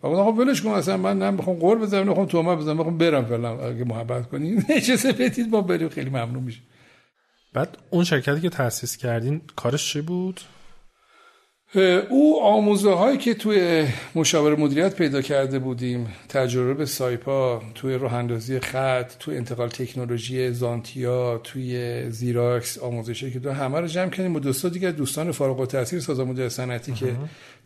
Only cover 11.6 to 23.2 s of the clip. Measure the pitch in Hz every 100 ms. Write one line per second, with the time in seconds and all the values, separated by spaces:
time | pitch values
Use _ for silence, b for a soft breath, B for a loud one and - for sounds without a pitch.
11.6 | _ 196 185 180 - 262 302 311 202 214
12.6 | 208 202 202 175 226 277 240 220 214 208
13.6 | 175 165 147 B B 165 156 165 147 151
14.6 | 151 139 190 190 156 139 131 143 135 135
15.6 | 131 120 123 123 113 92 - 135 127 123
16.6 | 127 139 147 - 127 120 135 139 127 117
17.6 | 110 110 135 127 131 120 120 117 113 131
18.6 | - 131 131 127 123 - - 147 120 120
19.6 | 117 - 127 127 120 120 113 127 127 120
20.6 | 120 117 113 135 123 123 123 117 - 135
21.6 | 127 123 120 120 123 113 123 120 120 123
22.6 | 117 - 123 120 113 117